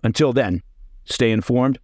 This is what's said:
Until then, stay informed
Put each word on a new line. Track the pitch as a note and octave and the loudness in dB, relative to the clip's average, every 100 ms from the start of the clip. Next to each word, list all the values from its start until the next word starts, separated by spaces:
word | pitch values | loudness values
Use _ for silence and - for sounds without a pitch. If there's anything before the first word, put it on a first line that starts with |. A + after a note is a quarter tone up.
Until | A2+ A2 D3+ | -2 0 0
then, | B2 A2+ F2+ - - - - | 2 0 -2 -6 -20 -20 -20
stay | - - A#2 | -12 -2 0
informed | A2+ - B2 C3 C3+ | 0 0 0 0 -2